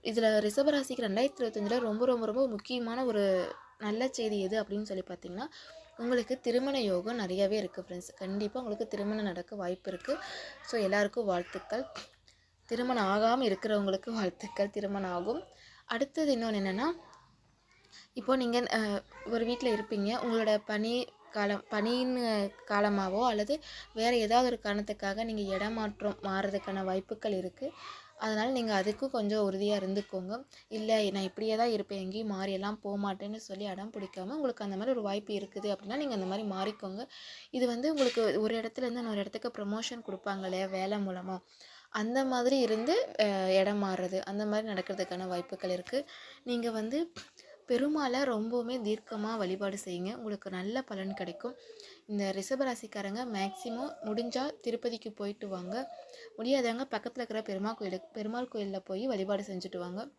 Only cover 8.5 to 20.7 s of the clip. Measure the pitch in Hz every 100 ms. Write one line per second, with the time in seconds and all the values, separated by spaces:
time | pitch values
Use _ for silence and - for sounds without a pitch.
8.5 | 254 240 208 220 202 202 214 208 175 175
9.5 | 208 180 185 - 185 - 294 - - -
10.5 | - - 233 190 202 208 - 208 175 180
11.5 | 190 - 220 - - - _ - _ _
12.5 | _ - 233 247 240 190 208 226 254 240
13.5 | 190 214 208 196 190 - 226 190 - 202
14.5 | - 202 208 202 196 190 175 190 285 -
15.5 | - - - - 226 277 - 302 247 226
16.5 | 208 196 190 294 349 - - - _ _
17.5 | _ _ _ _ - - - - 262 240
18.5 | 240 240 226 214 202 - - - 226 226
19.5 | 240 254 214 214 214 202 247 240 226 214
20.5 | 214 -